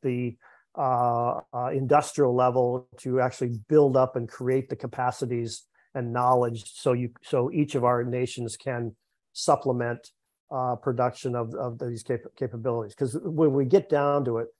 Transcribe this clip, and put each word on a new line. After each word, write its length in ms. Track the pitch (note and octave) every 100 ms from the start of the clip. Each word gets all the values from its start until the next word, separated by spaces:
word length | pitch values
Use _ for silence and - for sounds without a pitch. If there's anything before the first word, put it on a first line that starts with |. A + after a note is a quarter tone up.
the, 320 | C3 B2 B2 A#2+ _ _ _ -
uh, 600 | C3+ B2 A#2+ A#2+ A#2+ - -
uh, 160 | B2 B2+
industrial 640 | C#3 C3 D3 D3 - C3+ B2
level 520 | B2+ B2 B2 B2+ B2+ -
to 240 | C3 B2+
actually 360 | B2+ - B2 A2+ -
build 260 | D#3 C#3+ C3
up 220 | C3 B2+
and 100 | A#2
create 400 | - B2+ C3+ C3
the 80 | B2
capacities 880 | C3 - B2 - A#2+ A#2+ A#2 - - _ _ C#3
and 160 | A#2+
knowledge 640 | A#2+ B2 B2+ A#2+ A#2 -
so 180 | - C3+
you, 180 | B2 A#2+ -
so 260 | - C3+ B2+
each 240 | D#3 D3 C3+
of 100 | B2
our 180 | B2
nations 540 | B2 B2 B2 - A#2 -
can 360 | C#3 A#2+ A#2 - _ _ _
supplement, 800 | - - C#3 C#3 B2 A#2+ A#2+ - _ _ _ -
uh, 240 | C3+ B2+ B2
production 600 | C#3 A#2+ B2 - C3 A#2+
of, 180 | A2+ C3+
of 240 | B2 A#2
these 240 | B2 A#2
cap-, 160 | - A#2+ - -
capabilities. 600 | B2+ A#2 B2 A#2 G#2+ -
'Cause 220 | C3 C#3+
when 300 | - D#3 D#3
we 100 | C3+
get 240 | C3 F#3+ -
down 380 | D3 C#3+ C#3+ B2
to 140 | A2+
it, 80 | A2+